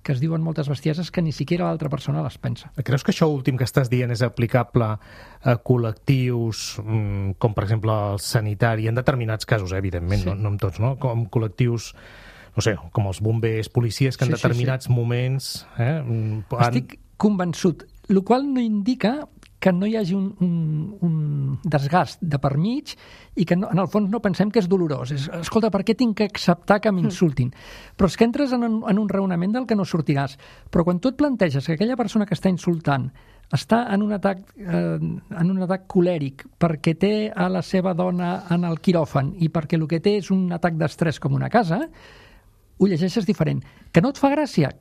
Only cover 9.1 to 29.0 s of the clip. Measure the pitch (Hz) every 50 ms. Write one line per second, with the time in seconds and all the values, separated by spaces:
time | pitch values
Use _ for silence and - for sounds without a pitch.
9.1 | 139 127 117 110 110 104 - - 120 110 95 90 92 95 98 95 87 87 85 87
10.1 | 101 104 92 90 98 98 107 104 104 95 - 95 85 - 107 131 135 127 - 127
11.1 | 117 117 117 98 - 117 110 107 - - 127 120 117 113 - - - - - -
12.1 | - - - - - - - - - - - 117 101 82 - - - 117 101 98
13.1 | 90 - 107 110 113 113 110 113 110 110 110 - - 120 117 113 - - 135 131
14.1 | 123 - 131 127 156 - - 165 135 120 123 127 131 131 - - 123 120 117 117
15.1 | 120 120 123 127 135 135 - - - - - - - - 117 127 160 160 135 117
16.1 | 117 113 110 110 107 107 98 - - 120 120 120 120 127 131 - - - - _
17.1 | - - - 214 208 180 180 170 160 - - 185 - - - - - - - -
18.1 | 196 190 190 - 233 254 277 285 269 254 240 226 214 208 190 233 254 - - 208
19.1 | 262 302 302 - _ - - - - _ - 190 180 175 196 214 220 226 208 165
20.1 | 190 196 190 196 - - 175 180 170 170 160 156 156 151 156 - 208 - 175 170
21.1 | 160 156 151 147 147 143 135 135 139 - - 156 147 143 139 143 160 180 151 -
22.1 | - - - 165 143 135 - 139 131 147 170 220 247 294 294 - - - - -
23.1 | - - - - - 277 175 - 175 180 208 - - 185 190 139 - 214 208 185
24.1 | 214 233 - 202 180 - 196 208 196 233 185 170 196 190 175 156 143 123 123 123
25.1 | 147 135 135 175 - 170 165 - - 226 214 220 180 196 185 - 220 - 254 233
26.1 | 202 - 214 196 - - - - 170 - - - 202 208 202 220 196 180 170 208
27.1 | 180 - 185 160 131 - 123 127 - - - - - - - - - - 196 175
28.1 | - - 226 240 226 269 294 254 254 240 233 233 220 220 - 233 190 208